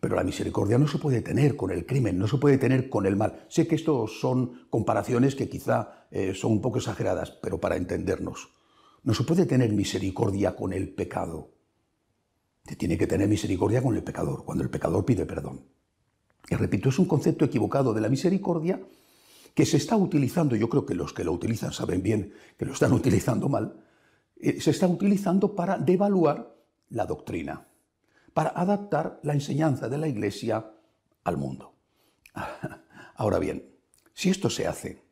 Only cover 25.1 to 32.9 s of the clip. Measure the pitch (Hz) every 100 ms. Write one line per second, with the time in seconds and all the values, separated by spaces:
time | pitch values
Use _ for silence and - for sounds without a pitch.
25.1 | 196 - 190 202 - 175 190 156 180 202
26.1 | 196 156 147 - - _ _ _ 113 92
27.1 | 80 - 87 71 76 - _ _ _ _
28.1 | _ _ - 156 - 180 202 202 151 165
29.1 | - - 147 - 139 160 131 113 139 156
30.1 | 107 104 - 113 110 - - _ _ _
31.1 | _ - 78 69 65 - _ _ _ _
32.1 | _ _ - - - - - _